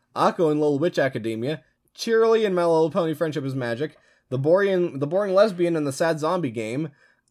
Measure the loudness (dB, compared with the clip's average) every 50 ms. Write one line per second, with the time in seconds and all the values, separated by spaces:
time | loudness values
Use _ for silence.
0 | _ _ -2 0 0 0 2 2 0 2 2 2 2 0 2 0 0 -2 0 0
1 | 0 0 -2 -4 -6 -6 -6 -4 -4 -6 -6 -8 -10 _ _ _ _ _ _ -10
2 | -4 0 2 2 4 4 4 2 2 0 0 2 2 2 4 2 2 2 0 0
3 | -2 -2 -2 -2 -4 -4 -4 -4 -6 -4 -4 -4 -4 -4 -4 -4 -6 -8 -10 _
4 | _ _ _ _ _ -6 -4 0 2 4 4 4 4 2 2 0 0 -2 -4 -4
5 | -4 -2 -2 -2 0 2 4 4 4 4 2 0 0 0 0 0 -2 -4 -2 -2
6 | 0 0 0 0 -2 -2 -2 -2 -2 -4 -6 -6 -6 -6 -6 -6 -6 -8 -10 _
7 | _ _ _ _ _ _